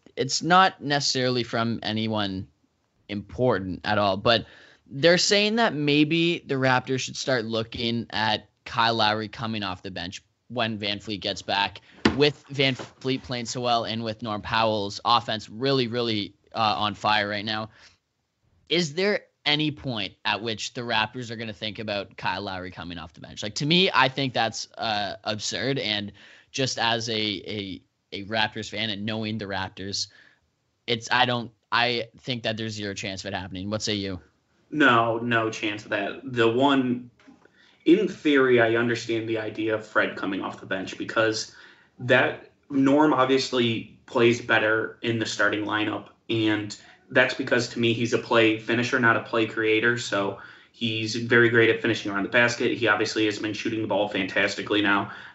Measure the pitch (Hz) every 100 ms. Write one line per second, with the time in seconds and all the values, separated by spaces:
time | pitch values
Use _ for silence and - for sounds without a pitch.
0 | - - 131 - 160 185 190 - 143 143
1 | 139 131 127 123 117 120 113 113 - 110
2 | 110 107 98 95 - _ _ _ _ _
3 | - 104 101 - 127 98 95 87 107 104
4 | 101 95 120 113 - - - _ - 139
5 | 160 175 - 202 208 226 220 143 147 147
6 | 151 165 165 170 - 135 131 127 127 131
7 | 127 - - 127 110 110 113 120 117 117
8 | - 101 110 107 104 _ - 123 117 113
9 | 107 107 107 - 113 110 98 92 98 90
10 | 87 - - _ - 120 113 107 104 104
11 | 113 101 101 95 - 98 101 - - -
12 | - 123 147 - - 139 135 123 - -
13 | 131 131 - 123 117 131 120 117 98 113
14 | 113 110 117 104 - 113 113 107 101 -
15 | 107 117 120 110 - 107 135 135 120 120
16 | 117 107 98 - _ 104 110 95 107 104
17 | 107 107 101 104 107 107 110 _ - _
18 | _ _ _ _ _ _ - 160 165 156
19 | 202 196 - _ 143 147 151 135 135 113
20 | 92 - 107 104 117 104 - - 120 110
21 | 110 127 113 113 113 104 107 101 107 101
22 | 92 - 98 92 101 92 92 90 85 85
23 | 78 - - - 107 - 147 175 190 -
24 | 135 143 135 123 113 - - - 113 104
25 | 98 - 104 107 - 95 123 135 101 104
26 | 101 - - - _ - 131 - 113 117
27 | 117 110 107 95 - 104 98 87 _ _
28 | _ 98 98 110 107 110 104 104 110 101
29 | 107 110 107 110 98 95 95 - 98 95
30 | - - - _ _ _ _ _ - 117
31 | - 123 127 120 117 - _ 117 120 117
32 | 110 - - 120 113 110 110 107 104 98
33 | 104 95 101 98 90 92 101 107 110 107
34 | 98 92 - _ _ _ _ 151 139 117
35 | 113 113 120 117 110 - 110 104 - 104
36 | 98 - 135 120 113 120 143 135 127 120
37 | - _ - - _ _ _ _ - 190
38 | 190 - 156 143 127 120 113 117 120 113
39 | - 113 113 110 107 104 110 107 - 110
40 | 95 - 95 95 98 - - 95 92 -
41 | 98 117 110 107 - - - - _ -
42 | 123 127 147 - - _ - 139 135 147
43 | 151 127 131 131 - 127 120 110 - -
44 | - 127 117 117 - 110 107 110 - -
45 | 120 113 104 - 104 107 101 107 107 104
46 | - _ - 113 110 107 104 - - -
47 | - 131 123 - 127 123 - 123 117 117
48 | 110 117 - 117 110 110 - 120 120 131
49 | 117 110 - 117 110 - 110 110 120 120
50 | - 101 98 98 - - - - 117 110
51 | 110 117 117 120 117 117 113 110 120 107
52 | 104 101 95 123 120 - 123 104 113 104
53 | 107 113 107 101 107 101 120 110 104 101
54 | 104 98 95 101 101 101 98 104 104 101
55 | 98 - -